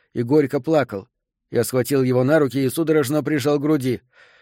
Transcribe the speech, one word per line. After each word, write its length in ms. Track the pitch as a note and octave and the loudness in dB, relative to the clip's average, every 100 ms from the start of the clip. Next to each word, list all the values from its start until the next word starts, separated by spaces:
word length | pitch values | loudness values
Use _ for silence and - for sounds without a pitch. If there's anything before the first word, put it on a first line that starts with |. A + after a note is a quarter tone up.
| _ | _
и 100 | A#2+ | -6
горько 360 | A#2+ D3+ C3+ C#3+ | 0 2 2 -2
плакал. 480 | D#3 D#3 B2+ G2+ - _ _ _ _ | 0 0 0 -6 -14 _ _ _ _
Я 120 | A#2+ | -4
схватил 400 | A2 B2+ B2 C#3 | 0 -2 0 0
его 220 | B2+ B2 B2+ | 2 2 2
на 140 | D#3+ | 2
руки 220 | C#3 C3+ | 2 0
и 80 | C3 | -2
судорожно 540 | D#3+ D#3+ D#3 C3 D3+ | -2 0 0 0 -2
прижал 360 | C3+ D3+ C#3 D3 | -2 -2 0 0
к 20 | |
груди. 400 | D3+ D3+ B2+ A2+ _ _ _ _ | 0 0 -2 -6 _ _ _ _